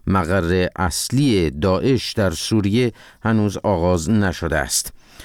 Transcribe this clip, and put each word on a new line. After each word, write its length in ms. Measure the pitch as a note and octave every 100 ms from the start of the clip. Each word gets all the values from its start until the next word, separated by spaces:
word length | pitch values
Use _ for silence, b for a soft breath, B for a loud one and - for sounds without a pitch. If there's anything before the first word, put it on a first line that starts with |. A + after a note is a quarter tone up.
| -
مقر 600 | F#2+ D#2+ F#2+ E2+ F#2 F2+ -
اصلی 760 | F2+ - - B2 D3 G2+ D#2+
داعش 600 | C#2 F#2+ F#2 G#2+ B2+ -
در 180 | - F#2+
سوریه، 600 | D#2+ - A2 G2 A2 B2 B B B
هنوز 360 | A2+ A2 G#2 F#2+
آغاز 520 | G2+ F2+ F2 F2+ D#2+
نشده 480 | A2 G2 E2 E2 D2+
است. 360 | C2 - - B B B